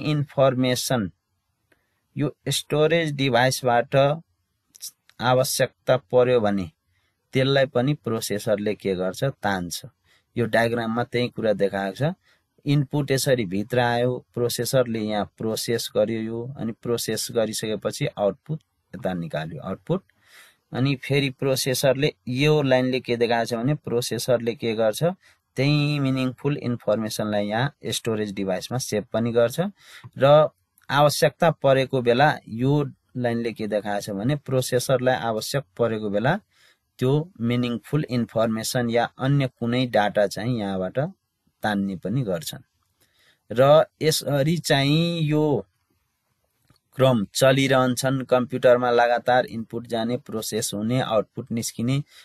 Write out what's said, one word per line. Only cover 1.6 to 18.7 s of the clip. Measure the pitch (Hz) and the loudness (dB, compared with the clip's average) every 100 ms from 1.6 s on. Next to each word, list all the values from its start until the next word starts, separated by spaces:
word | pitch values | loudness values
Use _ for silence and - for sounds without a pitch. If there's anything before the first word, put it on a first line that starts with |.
| _ _ _ _ _ 135 | _ _ _ _ _ -4
यो | 147 - - | -4 -4 -6
स्टोरेज | 139 - 147 156 170 160 | -6 -2 2 2 2 0
डिभाइसबाट | 139 135 117 127 127 127 120 143 139 139 156 - _ _ _ _ _ - - _ - | -2 2 4 4 2 2 2 2 4 4 0 -8 _ _ _ _ _ -20 -20 _ -4
आवश्यकता | 117 127 135 - 131 _ - 127 - | 2 2 2 0 -2 _ -2 -2 2
पर्यो | 127 123 123 | 2 4 4
भने | 104 101 85 - _ _ _ _ _ | 2 -2 -4 -12 _ _ _ _ _
त्यसलाई | 131 131 139 135 | -2 2 2 0
पनि | 123 127 | 0 0
प्रोसेसरले | 147 - 113 - 101 113 101 104 | -2 -4 -4 -4 -4 -2 0 -2
के | 98 101 | -4 -2
गर्छ, | 92 92 90 | -2 -4 -4
तान्छ। | 135 - 104 95 87 - - _ _ _ _ - | -6 -4 -4 -4 -4 -10 -12 _ _ _ _ -4
यो | 113 | 0
डायग्राममा | 113 117 117 113 113 | 2 2 0 -4 -4
त्यही | 120 120 123 | -4 -2 -4
कुरा | - 110 | -2 -2
देखाएको | 101 98 98 98 95 | 0 0 0 -4 -2
छ। | 143 190 _ _ _ _ | -2 -4 _ _ _ _
इनपुट | - 143 139 147 143 | 0 0 2 -2 0
यसरी | 135 143 123 98 | 0 2 0 0
भित्र | 95 104 123 | -4 -2 0
आयो, | 120 120 123 127 - | 2 2 0 -2 -6
प्रोसेसरले | - 120 - 120 131 120 110 | -4 -2 -2 0 0 0 -2
यहाँ | 107 107 98 - | -2 -2 -4 -6
प्रोसेस | 110 107 - 117 - | -6 -4 -2 -2 -2
गर्यो | - 107 113 | 0 0 -2
यो, | 110 117 120 135 | -6 -8 -8 -8
अनि | 107 | -8
प्रोसेस | 110 120 117 - 110 - | -8 -4 -4 -2 -6 -4
गरिसकेपछि | 120 110 107 110 104 110 - 147 | -2 -2 -2 -4 -4 -6 -4 -6
आउटपुट | - 101 - - 156 _ | 0 -2 -2 -6 -10 _